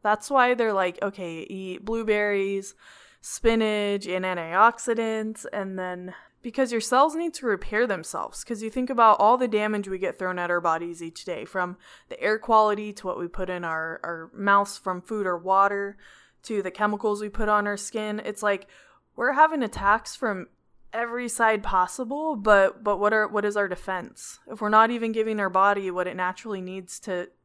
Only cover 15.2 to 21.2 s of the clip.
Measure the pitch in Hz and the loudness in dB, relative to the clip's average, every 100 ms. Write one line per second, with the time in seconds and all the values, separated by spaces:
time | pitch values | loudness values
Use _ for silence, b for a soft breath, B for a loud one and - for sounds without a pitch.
15.2 | 190 175 180 190 196 202 202 202 b b | -2 -2 2 4 4 2 -6 -10 b b
16.2 | b b - 214 185 180 208 208 214 208 | b b -6 -4 -4 -2 -2 0 -2 -2
17.2 | 214 202 214 208 208 202 - 220 214 208 | -4 -2 2 2 0 -4 -6 -6 -6 -6
18.2 | - 208 214 196 - b b b _ - | -8 -4 0 -2 -4 b b b _ -4
19.2 | 247 262 311 311 247 - 196 220 - - | -2 6 4 4 -4 0 2 2 0 -6
20.2 | 226 190 - _ _ _ - 220 233 240 | -4 -4 -8 _ _ _ -12 -6 -6 -4